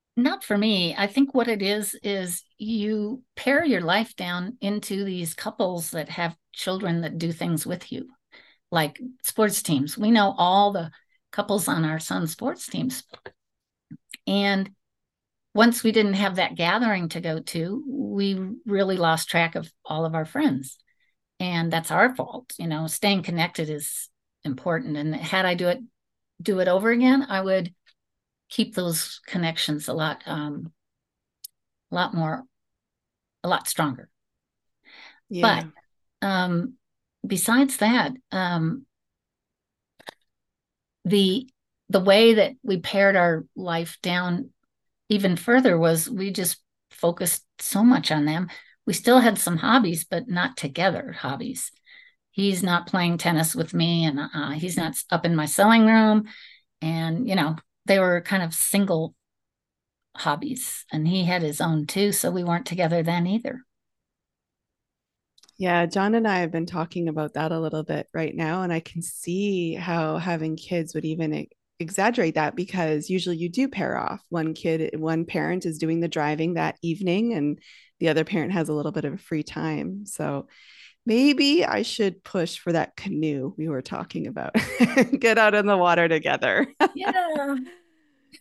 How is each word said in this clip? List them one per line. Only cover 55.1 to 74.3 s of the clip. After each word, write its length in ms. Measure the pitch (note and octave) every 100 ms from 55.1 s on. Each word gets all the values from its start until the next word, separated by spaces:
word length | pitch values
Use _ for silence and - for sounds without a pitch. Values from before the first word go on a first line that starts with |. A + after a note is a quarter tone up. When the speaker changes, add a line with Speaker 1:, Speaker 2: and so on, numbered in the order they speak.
| F3 D#3+
Speaker 1:
in 100 | E3
my 100 | D3+
sewing 400 | - G#3 A3+ A3
room. 400 | A3 G#3+ G#3+ G#3+ - - - _ _
And, 460 | D#3+ E3 E3 E3 A3+
you 80 | F#3
know, 220 | D3+ D#3+ - _ -
they 140 | G3
were 220 | F#3 F3
kind 220 | F3 G3
of 100 | E3+
single 640 | - - G3+ G3 E3 D#3+ - _ _ _ _ _ _ _ _ _ -
hobbies, 680 | - D3+ - - - - -
and 160 | D#3 D#3
he 180 | F#3+ F3
had 160 | F3+
his 180 | D#3+ D3
own 280 | F3 D#3 D3
too, 240 | - G3+
so 200 | G3 -
we 120 | F3+
weren't 240 | F3 E3+ -
together 360 | F3 E3 E3+
then 240 | E3 F3 F3
either. 340 | G#3+ - - - _ _ _ _ _ _ _ _ _ _ _ _ _ _ _ _ _ _ -
Speaker 2:
Yeah, 280 | F#3 F3 E3+
John 280 | F#3+ G3 A3+
and 120 | A3
I 120 | F#3
have 120 | E3+
been 140 | E3+ E3+
talking 420 | E3+ E3 F3+ E3
about 260 | D#3 D3+
that 180 | D3 D#3
a 80 | E3
little 240 | D#3+ D#3
bit 240 | D#3 D3+ -
right 220 | E3 D#3+ -
now, 260 | D#3+ F3
and 100 | F#3
I 80 | E3
can 220 | D#3+ E3+
see 720 | E3+ - - F3+ G3+ F#3+ E3+
how 440 | E3 F3 E3+ D#3 D#3+
having 380 | F3 E3 D#3+ D#3+
kids 380 | - F3 D#3+ D#3
would 100 | D#3
even 280 | D#3+ D#3+
e-, 160 | D3+ D3+ _ _ -
exaggerate 560 | E3 G3 G#3 A#3+ E3+ D#3
that, 200 | D3+ -
because 540 | F#3+ F#3 E3 D3+ D3
usually 280 | F#3 F3 E3
you 120 | E3+
do 180 | F3 C4+
pair 300 | A#3 - -
off. 240 | - -
One 240 | -